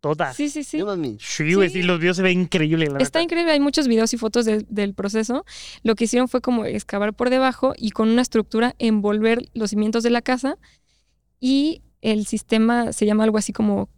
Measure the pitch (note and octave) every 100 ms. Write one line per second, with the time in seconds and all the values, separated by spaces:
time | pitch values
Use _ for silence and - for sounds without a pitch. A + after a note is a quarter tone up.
0 | D3 D3+ D3+ B2+ D4 D4+ C#4 D#4 C4 F#3+
1 | D3 G#2+ - - D3+ F#3 F#3 F#3 F3+ F3
2 | E3+ F3+ F#3 F3+ F3 F#3 D#3 E3 D#3 C#3
3 | C4 D#4+ E4+ E4+ E4+ D4+ C#4+ D4+ C#4 A3+
4 | A3+ A#3 A3 A#3+ A3+ G#3+ G#3+ G#3 G3+ G3
5 | G3+ A3 A3 B3+ G4 - - - - A3
6 | A#3 A#3+ B3+ B3+ B3 B3 G#3+ G#3 - G3+
7 | G#3 G#3 B3 B3+ C4 A#3+ C4 - G#3+ -
8 | A3 A#3 B3 A3+ G#3 A3 A#3+ - A#3 G#3+
9 | G#3 G#3+ A3 A#3 - - G#3+ G#3 G#3+ A3+
10 | A#3 A#3+ A#3 B3+ C4 D4+ _ _ _ _
11 | _ _ _ _ B3+ C4+ D4 E4 _ _
12 | A3 G#3+ G3+ A3 - A3 A3 A#3+ A#3 -
13 | G#3 G#3+ A3 G#3+ - G#3 G#3+ G3 G3+